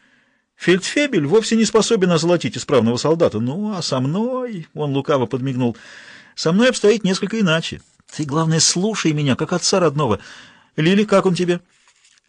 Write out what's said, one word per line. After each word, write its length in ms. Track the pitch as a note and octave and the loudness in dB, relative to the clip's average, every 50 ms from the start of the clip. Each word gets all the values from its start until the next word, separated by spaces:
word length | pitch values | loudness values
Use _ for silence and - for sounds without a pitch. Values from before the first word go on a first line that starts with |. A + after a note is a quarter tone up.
| _ _ _ _ _ _ _ _ _ _ _ | _ _ _ _ _ _ _ _ _ _ _
«Фельдфебель 680 | _ - - F3+ F#3 - - - D4 D4 C#4 B3 F3 D3 | _ 0 2 2 2 0 -2 -2 -2 -2 0 0 -2 0
вовсе 300 | C#3 F3+ A3+ G#3+ - A3+ | 2 2 2 2 2 2
не 100 | A3+ A3 | 2 2
способен 460 | G3 - A3 G3+ - A#3 G3+ F#3+ F3 | 2 2 2 2 2 2 2 4 2
озолотить 460 | F3 D#3 D#3+ F3 F3 D#3+ - B2+ - | 2 2 2 2 2 0 0 -4 -6
исправного 400 | A#2+ - - D3 B2 A2 A#2 A#2+ | -8 -4 0 2 2 4 2 0
солдата. 420 | A#2+ - D3+ E3 E3 B2 - - G#2+ | 0 0 0 2 2 2 2 2 -2
Ну, 340 | A#2 B2 C#3+ G3 G#3 G#3+ G#3 | -4 -4 -4 -4 -6 -6 -6
а 80 | F3 | -6
со 200 | - - C#3 B2+ | -4 -4 -2 -2
мной», 640 | B2+ C#3 D#3+ G3+ A3+ B3+ B3+ B3+ B3+ B3 A3 F3 D#3 - - | -2 -2 -2 -2 -2 -2 -4 -4 -6 -6 -8 -10 -12 -12 -8
он 180 | D3+ D3+ C#3+ | -6 -4 -2
лукаво 340 | C3+ C#3 C3+ - D3 C3+ A#2+ | -2 -2 0 0 0 0 0
подмигнул, — 520 | A2 - A#2+ B2+ C#3 B2+ B2+ B2+ A#2 A2 - - - - - - - - - - - _ | -2 -2 -4 -4 -4 -2 -2 -2 -2 -2 -6 -12 -20 -20 -20 -20 -20 -20 -20 -20 -20 _
«со 160 | - - D#3+ | -6 -2 0
мной 180 | F3 G3+ A#3+ C4 | 2 4 2 2
обстоит 340 | - - - G#3 A3+ G#3+ - | 2 2 2 2 2 2 0
несколько 360 | F3+ F#3+ - G#3+ F#3+ - A3+ | -2 -2 -2 -4 -4 -2 0
иначе. 420 | G3+ E3 D#3 E3 E3 - - D3 - _ _ _ _ _ - | 0 2 2 0 -2 -6 -10 -12 -14 _ _ _ _ _ -10
Ты, 100 | - D#3 | -8 -6
главное, 340 | C#3 C3+ D#3+ E3 D#3+ D#3+ D#3+ | -4 -2 -2 0 0 2 2
слушай 540 | - - - F3 F#3 A3 G#3+ - - E3 D3+ | 2 0 0 0 -2 -2 -2 -2 -2 0 0
меня, 220 | D3+ D3 C#3 A#2+ | 0 0 0 0
как 180 | - D#3+ - F3+ | -2 -2 -4 -4
отца 260 | E3+ - - - F#3+ | -4 -2 0 0 2
родного. 400 | F3 D#3 C#3 D3+ D3+ A#2+ G2+ - - - - - - - - _ _ _ _ | 2 0 0 0 -2 -2 -2 -4 -6 -12 -20 -20 -20 -20 -20 _ _ _ _
Лили, 300 | - D#3 E3+ G3 G3+ G#3+ | 0 2 2 2 2 2
как 200 | G#3+ G3+ G3 F3 | 2 2 2 2
он 80 | F#3+ F3 | 2 0
тебе?» 280 | E3 F3+ E3+ F3 F3 - _ _ _ _ _ _ _ _ _ _ _ _ | 0 0 -2 -2 -4 -6 _ _ _ _ _ _ _ _ _ _ _ _